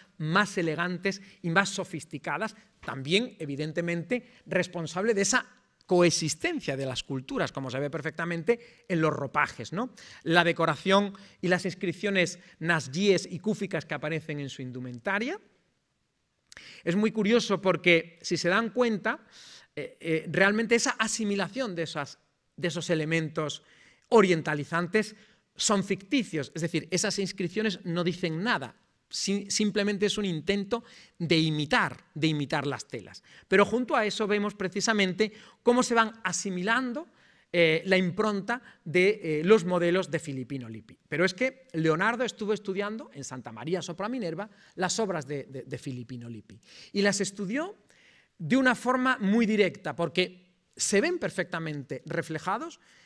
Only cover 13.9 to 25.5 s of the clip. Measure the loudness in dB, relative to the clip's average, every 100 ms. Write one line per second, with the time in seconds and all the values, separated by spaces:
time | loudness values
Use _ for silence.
13.9 | -6 -4 -6 -6 -8 -8 -10 -10 -10 -10
14.9 | -8 -2 -2 -2 -6 -12 _ _ _ _
15.9 | _ _ _ _ _ _ -20 -20 -10 -2
16.9 | 0 0 0 2 2 2 0 2 2 4
17.9 | 4 2 -10 -4 -2 2 2 0 0 0
18.9 | 0 -2 -6 -10 -20 -20 -20 -16 -12 -12
19.9 | -10 -2 -2 -2 0 0 0 0 0 0
20.9 | -2 -4 -2 -2 -2 -2 -4 -6 -4 -6
21.9 | -6 -8 -10 _ _ _ -6 -4 -4 0
22.9 | 0 2 0 0 -4 -4 -6 -14 _ -20
23.9 | _ _ 6 8 4 2 -4 -2 -2 0
24.9 | 0 0 -6 -20 _ _